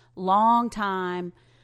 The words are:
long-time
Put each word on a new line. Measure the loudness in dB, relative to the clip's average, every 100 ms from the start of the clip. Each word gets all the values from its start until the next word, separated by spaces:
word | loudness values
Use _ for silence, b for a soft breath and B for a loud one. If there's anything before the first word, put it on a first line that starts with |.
| b -8
long-time | 0 4 4 4 0 -4 -4 -4 -4 -6 -8 b b b